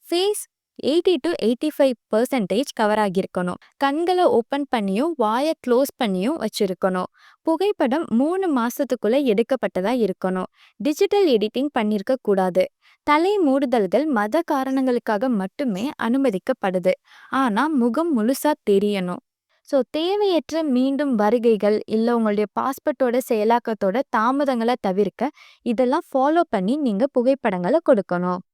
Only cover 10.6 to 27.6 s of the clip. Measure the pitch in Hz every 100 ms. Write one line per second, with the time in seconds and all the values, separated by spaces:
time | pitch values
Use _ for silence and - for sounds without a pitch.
10.6 | - _ 214 302 392 403 370 233 214 -
11.6 | 294 - 214 214 196 262 - 196 185 180
12.6 | 185 _ _ _ - 302 349 415 311 269
13.6 | 269 240 190 202 311 240 208 294 339 285
14.6 | 269 262 262 240 - 214 262 226 190 -
15.6 | 277 185 262 - 226 262 269 190 - -
16.6 | 196 185 180 185 _ - - 262 262 202
17.6 | 294 302 240 240 339 262 214 269 302 302
18.6 | - 196 208 202 180 180 _ _ _ _
19.6 | _ 277 240 302 339 403 415 330 - 302
20.6 | 311 247 262 269 294 233 208 240 233 214
21.6 | 208 214 - 220 226 240 220 208 208 -
22.6 | 233 277 - 294 254 240 262 220 214 233
23.6 | - 220 196 208 277 226 220 269 277 247
24.6 | 226 247 202 185 196 - 254 - - -
25.6 | - 226 254 294 - 269 269 330 330 208
26.6 | 185 285 277 196 277 - 240 269 240 185